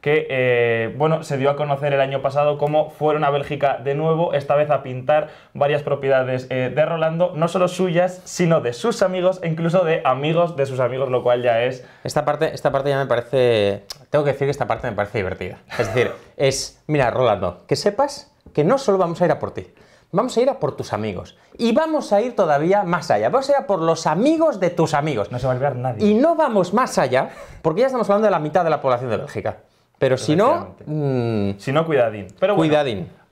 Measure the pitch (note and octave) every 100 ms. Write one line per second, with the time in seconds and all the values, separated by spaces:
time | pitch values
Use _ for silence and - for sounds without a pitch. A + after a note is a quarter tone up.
0 | - D3+ D#3 C3+ B2+ A#2+ A#2+ A2+ A2+ A#2+
1 | D#3 D#3+ - C#3 C3+ C#3+ D3 C#3 D3 C#3
2 | C3+ C#3 C3+ C3 D3 D3 D3 D#3 D3+ -
3 | D3+ D3+ D3 C#3+ C#3 D3 C#3 B2+ B2 C#3
4 | D#3+ D#3+ E3+ C#3+ - C#3+ D3+ C#3+ C3 B2+
5 | B2+ D3+ D3+ - - - C#3+ D3 C#3+ C#3
6 | C3+ C3 B2+ B2+ B2+ C3 B2+ - D#3 E3
7 | D#3+ E3 F3 D3+ E3 G3 F3+ F3+ F#3 E3
8 | F3+ F3+ - - F3 D#3+ A#2+ A#2+ A3+ A#3
9 | F#3+ F#3 F3+ F#3 E3+ D#3+ E3 F3+ E3+ -
10 | C#3+ C3 D3 E3 E3+ C#3 C3+ B2+ B2 B2+
11 | C3 B2+ A#2+ B2 B2 A#2 B2 C3 - -
12 | - D3+ D3 D3 D#3+ - D3 C3+ C3+ C#3
13 | C3+ A#2 A#2+ C3+ B2 A2+ G2+ G2 - -
14 | - D3 C#3+ C3 C#3 C#3+ A2+ A2 B2+ G2+
15 | G2+ A#2 F#2 F#2+ F2+ - _ - A2+ A2+
16 | A2+ - - - C#3 B2+ - - - D3
17 | B2 G#2+ B2+ G2+ F2+ F2 - D3+ G#3 G3+
18 | C#4+ - - _ - - D3+ C4+ C4+ F#3+
19 | F3 E3+ F3 D3 - - F#2+ _ - _
20 | _ E3 B3 A3+ C4 - C#3+ - B2+ G#2
21 | G#2+ F#2 - - _ - A#3 A#3 D#4+ D#4
22 | - G3+ A#3+ A#3+ F3+ C#3+ D#3+ G3+ F#3+ E3+
23 | - - G#2+ A3+ C4+ C#4 C#4 F#3+ E3 D#3+
24 | E3+ D#3 B3+ D#4+ D#4+ A3 F3+ F3 D#3+ C#3+
25 | D3+ B2 G2 B2 C3 B2+ C#3+ B2 B2+ A2
26 | G#3 G#3+ D4+ D#4+ D4+ G#3+ F3+ G#3 B3+ -
27 | D3 C3 C3+ - - - D#3+ D#3 C4 B3+
28 | G3 G3+ G#3+ F3+ D3+ E3+ E3+ D3 C#3 B2
29 | B2+ G#2 F#2+ - G2 G#2+ _ _ _ _
30 | C3+ B2+ - D#3 A3+ E4 - - - D3+
31 | C#3+ B2+ A#2 A2 G2+ G2 - C#3 E3 C#3+
32 | A#2 G#2+ F#2+ - F#3+ G3 D#3+ D3+ C#3+ G#2
33 | F2 - _